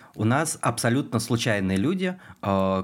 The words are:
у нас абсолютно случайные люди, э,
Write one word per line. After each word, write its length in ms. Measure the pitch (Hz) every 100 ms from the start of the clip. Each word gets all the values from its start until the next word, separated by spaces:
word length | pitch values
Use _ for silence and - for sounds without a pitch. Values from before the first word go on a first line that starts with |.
| - -
у 80 |
нас 340 | 110 135 160 -
абсолютно 580 | 135 117 120 131 - 117
случайные 580 | - 117 120 101 95 95
люди, 400 | 127 190 185 185 - -
э, 420 | 104 98 95 95